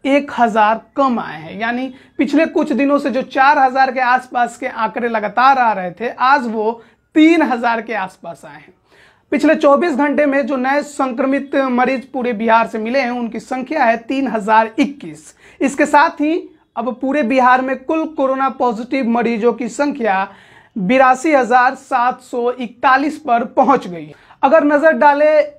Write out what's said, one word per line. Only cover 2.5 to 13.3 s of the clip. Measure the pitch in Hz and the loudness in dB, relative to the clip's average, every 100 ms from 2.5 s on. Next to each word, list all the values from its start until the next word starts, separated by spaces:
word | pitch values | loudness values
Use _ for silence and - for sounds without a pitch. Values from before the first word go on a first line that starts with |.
| 320 302 | -2 -2
दिनों | 247 277 285 | 0 0 0
से | 285 | -2
जो | 247 | -4
चार | - 285 269 294 | -4 2 2 4
हजार | 262 262 262 | 2 2 0
के | 254 | 0
आसपास | 247 254 240 247 233 240 | 0 -2 -2 -4 -4 -4
के | 262 | -10
आंकड़े | 233 220 254 233 | -4 -6 -4 -4
लगातार | 220 208 202 254 262 | -4 -4 2 4 4
आ | 233 | 2
रहे | 196 180 | -2 -6
थे, | 175 233 | -8 -10
आज | - 254 285 240 | -2 0 0 0
वो | 214 214 226 - _ _ | -4 -4 -6 -16 _ _
तीन | 320 320 339 | 4 4 4
हजार | 262 240 240 233 | 2 0 -2 -4
के | 226 | -6
आसपास | 214 185 - 170 165 | -8 -8 -12 -18 -16
आए | 156 | -20
हैं। | 147 - _ _ _ _ _ _ | -20 -20 _ _ _ _ _ _
पिछले | 285 294 | 0 2
चौबीस | 311 294 277 359 | 4 4 4 2
घंटे | 262 285 277 294 | 0 0 0 0
में | 269 269 | 0 -2
जो | 269 | -4
नए | 262 285 | -2 -2
संक्रमित | 294 - 269 233 269 277 277 285 | -4 -6 -4 -2 -2 -2 -2 -2
मरीज | 269 247 254 262 | 0 0 0 -2
पूरे | - 247 247 | -6 -6 -4
बिहार | 208 226 220 170 | -2 2 2 2
से | 226 | -4
मिले | 220 262 | -2 -2
हैं, | 247 | -2
उनकी | 247 233 | -4 -6